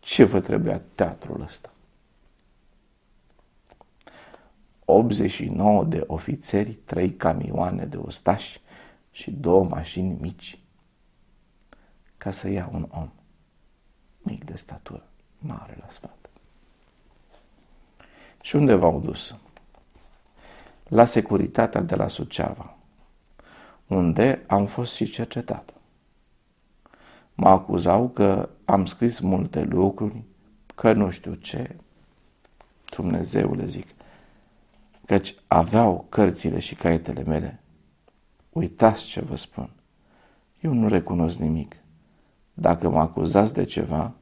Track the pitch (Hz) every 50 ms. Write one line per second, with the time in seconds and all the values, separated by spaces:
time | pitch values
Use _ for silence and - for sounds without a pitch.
0 | _ - - - 131 95 98 98 90 - 107 104 110 107 98 92 - - _ -
1 | 95 85 - - - - - - 73 - - - _ - _ _ _ _ _ _
2 | _ _ _ _ _ _ _ _ _ _ _ _ _ _ _ _ _ _ _ _
3 | _ _ _ _ _ _ _ _ _ _ _ _ _ _ - _ - _ _ _
4 | _ - - - - - - - _ _ _ _ _ _ _ _ _ - - 101
5 | 117 120 104 104 117 - - - - - - - 98 104 107 101 - 165 - 82
6 | - - - - - - 147 - - - - 98 107 110 110 - _ - - 85
7 | 92 90 - - - 82 82 92 - - - - 90 90 92 92 85 - - -
8 | - - - - _ - 98 101 - - - - _ _ - - - - _ _
9 | _ _ _ - - - - - - 82 90 95 95 87 85 87 82 - - 90
10 | 92 95 85 - 71 87 101 - - - - - _ _ _ _ _ _ _ _
11 | _ _ _ _ _ _ _ _ _ _ _ _ _ _ - _ _ _ _ _
12 | _ _ _ _ - 101 95 - - 95 98 98 90 - - - - - - -
13 | 160 - - _ _ _ _ _ _ _ _ _ _ _ _ _ _ _ _ _
14 | _ _ _ _ _ - 107 - - - 85 - - - 76 - - - - -
15 | _ _ _ _ _ _ _ _ - 151 - - - - - - - - - -
16 | - - - _ _ - _ _ _ _ _ _ _ _ _ _ _ _ _ _
17 | _ _ _ _ _ _ _ _ _ _ _ _ _ _ _ _ _ _ _ _
18 | - _ _ - - - _ _ _ - - 143 147 135 113 92 92 107 165 -
19 | 107 - - - - - - - _ - _ - _ _ _ - _ _ _ _
20 | _ _ _ _ _ _ _ _ - - - - - - - _ _ - - 110
21 | 117 120 - 117 104 - 107 95 - - - - 113 113 - - - - - -
22 | - - - - - - - - - - - - - - - _ _ _ _ _
23 | - _ _ _ _ _ _ _ - - - - - - - _ _ _ 95 95
24 | 90 85 82 - 110 135 131 - - - 95 101 101 98 - - 120 117 - -
25 | 113 110 - - 117 - - 120 - - - - - - - _ _ _ _ _
26 | _ _ _ _ _ _ _ _ _ _ _ _ _ _ _ _ _ _ - _
27 | _ - - - _ _ _ - - 95 95 92 - - 101 90 85 87 87 104
28 | 123 123 123 - 104 98 95 98 - - - _ _ - - 101 92 87 - -
29 | 117 120 120 - - 92 95 92 - - - - 73 73 - 90 95 98 98 -
30 | 110 104 110 117 113 - _ _ _ _ _ _ _ _ - - - 113 110 113
31 | 104 92 90 - - 87 87 - - - - - 127 131 - 170 - _ _ _
32 | _ _ _ _ _ _ _ _ _ _ _ _ - _ _ _ _ - - -
33 | - 90 87 87 85 - - 104 104 - - - - - - - - - - _
34 | - - - _ _ _ _ _ _ _ _ _ _ _ _ _ _ _ _ _
35 | _ - - 98 - - - - _ _ 87 85 82 82 107 113 117 107 90 92
36 | - - - - 104 92 85 - - - 87 87 85 - - - - 87 82 82
37 | 82 - - - 69 78 78 76 - - - - _ _ _ _ _ _ _ _
38 | _ _ _ _ _ _ _ _ _ _ _ 165 175 - - - 117 110 107 -
39 | - - - 90 85 - 67 - - - _ - 65 - - _ _ _ _ _
40 | _ _ _ _ _ _ _ _ _ _ _ _ - 165 139 120 110 107 107 90
41 | 85 - 92 87 85 80 85 85 80 78 78 80 71 - - - _ _ _ _
42 | _ _ _ _ _ _ _ _ _ _ _ - 82 87 85 85 - 85 78 80
43 | 80 82 - - - 80 82 98 104 110 - - 92 - - - 78 80 80 78
44 | 78 - - _